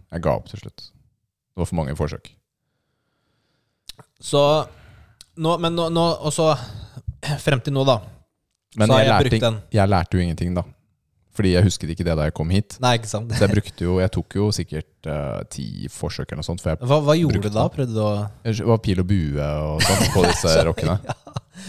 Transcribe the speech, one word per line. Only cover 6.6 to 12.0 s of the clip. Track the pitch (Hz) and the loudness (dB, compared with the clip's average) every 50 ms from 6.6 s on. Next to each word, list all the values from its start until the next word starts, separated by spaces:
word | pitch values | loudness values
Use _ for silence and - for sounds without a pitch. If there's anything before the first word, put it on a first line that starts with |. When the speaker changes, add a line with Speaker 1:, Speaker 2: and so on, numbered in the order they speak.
| - - - - - - - - - - - - - - 147 143 | -2 -10 -14 -14 -16 -16 -18 -16 -12 -12 -12 -10 -6 -6 -6 -4
Speaker 2:
frem | - - 147 123 - | 0 0 0 0 0
til | 151 139 | -2 0
nå | 135 135 135 | 0 4 4
da, | 127 - - - - - _ _ _ _ _ _ _ _ _ _ - | 2 2 0 -8 -20 -20 _ _ _ _ _ _ _ _ _ _ -2
Speaker 1:
Men | 110 107 110 | 0 4 6
Speaker 2:
så | 131 | 6
har | 131 | 6
Speaker 1:
jeg | 113 - | 6 6
Speaker 2:
jeg | 135 | 6
Speaker 1:
lærte | 127 143 | 4 4
Speaker 2:
brukt | 127 117 | 4 2
Speaker 1:
ing-, | 110 123 | 2 2
Speaker 2:
den. | 117 110 104 - - - | 2 0 -2 -6 -2 2
Speaker 1:
jeg | 107 98 98 | 2 4 4
lærte | 101 90 87 - - | 4 2 2 0 0
jo | 92 90 | 0 0
ingenting | 87 82 - 90 87 90 | 0 -2 -2 -2 -2 -2
da. | 87 87 - - _ _ _ _ _ _ _ _ _ _ _ _ | -4 -4 -6 -10 _ _ _ _ _ _ _ _ _ _ _ _
Fordi | - 101 95 87 | 0 2 4 4
jeg | 90 90 | 6 4
husket | 98 - - - 76 82 | 4 2 0 -6 -8 -6
ikke | - | -4